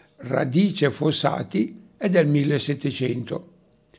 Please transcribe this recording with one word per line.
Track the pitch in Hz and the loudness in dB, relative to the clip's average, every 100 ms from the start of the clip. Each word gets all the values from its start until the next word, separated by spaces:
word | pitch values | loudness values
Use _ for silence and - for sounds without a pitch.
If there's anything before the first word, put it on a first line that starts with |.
| _ _ | _ _
Radice | 123 127 139 151 202 - 139 | -4 -2 0 2 2 2 0
Fossati, | - 151 147 143 - - 196 226 - - - | 2 0 2 0 -2 -4 -2 -4 -6 -20 -6
è | 202 | 2
del | 180 147 | 4 4
millesettecento. | 147 143 143 - 139 143 - 127 123 117 - - _ _ _ _ | 4 2 0 -2 -4 -4 -2 -2 -2 -4 -8 -10 _ _ _ _